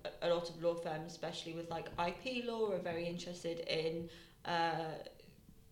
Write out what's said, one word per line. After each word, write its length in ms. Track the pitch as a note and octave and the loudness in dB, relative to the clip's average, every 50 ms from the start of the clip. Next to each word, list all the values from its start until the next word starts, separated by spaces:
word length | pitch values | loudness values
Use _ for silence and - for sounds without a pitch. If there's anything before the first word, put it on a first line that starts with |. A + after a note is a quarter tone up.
| - - - - - | -6 -6 -4 0 4
a, 40 | E3+ | 4
a 60 | E3+ | 6
lot 160 | F3 F3 E3+ | 4 4 0
of 140 | E3 D#3+ E3 | -4 2 4
law 100 | E3+ E3+ | 4 4
firms, 380 | E3+ - E3+ D#3 D#3+ D#3+ F3 | 4 0 -2 -2 -2 -4 -6
especially 420 | E3+ - - E3 E3+ - - E3 E3 | -6 -4 -4 -4 -4 -4 -6 -4 -4
with, 160 | E3+ E3+ E3 | -4 -4 -4
like, 180 | E3 D#3+ D#3 - - - | -4 -4 -4 -4 0 2
I 120 | F3 F3+ | 2 2
P 320 | F#3 - - C4 B3+ A#3+ A#3 | 0 -2 -4 -2 -2 0 0
law, 280 | A#3 A3+ A3+ A3 G#3 | 0 2 2 2 4
are 80 | F#3+ F3 | 4 2
very 260 | F3+ F3 E3+ E3+ E3+ | 2 0 0 0 0
interested 540 | E3+ F3 F3 - F3+ F3 - - E3+ E3+ E3+ | 0 -2 -4 -4 -6 -6 -4 -2 -2 -2 -2
in, 500 | - - - D#3+ D#3 E3 E3 E3+ E3+ E3+ - - - - - - - | 0 0 0 2 2 2 2 0 -2 -4 -8 -14 -18 -20 -20 -10 -2
uh, 480 | - F3 E3+ E3 E3 D#3+ D#3 E3 D#3 D#3 - - - - - - - - - - - - - - - | 0 4 4 4 4 4 2 0 -2 -4 -6 -8 -10 -12 -16 -20 -20 -20 -20 -20 -20 -20 -20 -20 -18